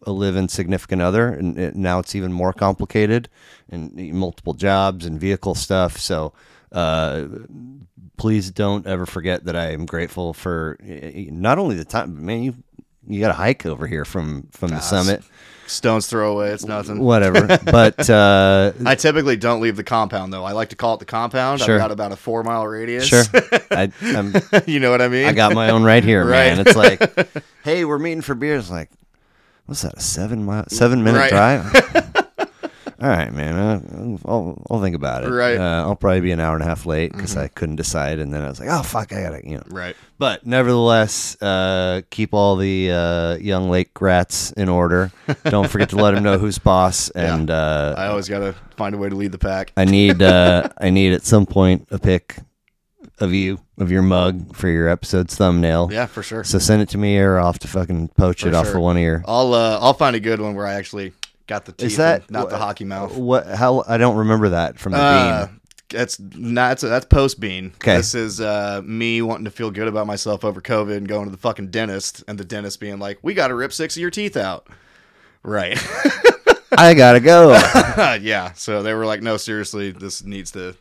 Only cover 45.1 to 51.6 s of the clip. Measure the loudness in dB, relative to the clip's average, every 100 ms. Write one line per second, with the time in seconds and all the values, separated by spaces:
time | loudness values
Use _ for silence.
45.1 | -6 -8 -6 -2 0 0 0 -2 2 2
46.1 | 4 2 2 0 0 2 4 2 0 -6
47.1 | -4 -2 -2 -2 -2 -2 -2 -2 -4 -6
48.1 | -6 -6 -6 -6 -8 -14 -8 -8 -6 -6
49.1 | -6 -6 -4 -4 -4 -6 0 2 6 6
50.1 | 6 6 6 6 4 0 -4 0 2 4
51.1 | 0 4 4 4 4